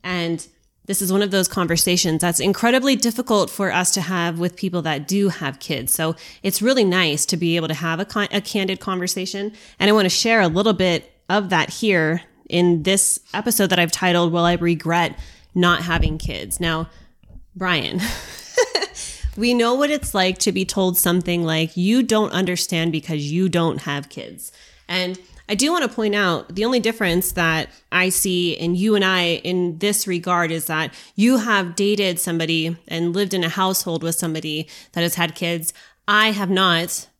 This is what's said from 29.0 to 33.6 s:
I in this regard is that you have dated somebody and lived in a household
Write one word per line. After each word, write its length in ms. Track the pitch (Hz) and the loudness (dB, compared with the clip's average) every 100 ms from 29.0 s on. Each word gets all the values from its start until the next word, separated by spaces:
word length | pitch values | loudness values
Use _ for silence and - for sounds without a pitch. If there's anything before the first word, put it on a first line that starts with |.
I 300 | 190 185 175 165 | 2 2 0 -2
in 340 | - 180 175 160 | -2 -2 -2 -2
this 280 | 202 214 - | -2 -2 -2
regard 440 | 175 170 175 165 | -4 0 0 0
is 160 | 165 160 | -2 -4
that 260 | 156 156 - - | -4 -4 -8 -10
you 240 | - 226 254 | 2 4 4
have 380 | 226 208 180 170 | 2 0 0 0
dated 420 | 202 208 196 175 | 0 2 0 0
somebody 580 | - 170 160 165 160 165 - | -2 -2 0 0 -2 -6 -8
and 260 | 165 170 | -4 -2
lived 180 | 175 196 | 0 0
in 120 | 190 | 0
a 40 | 165 | -2
household 540 | 202 | 0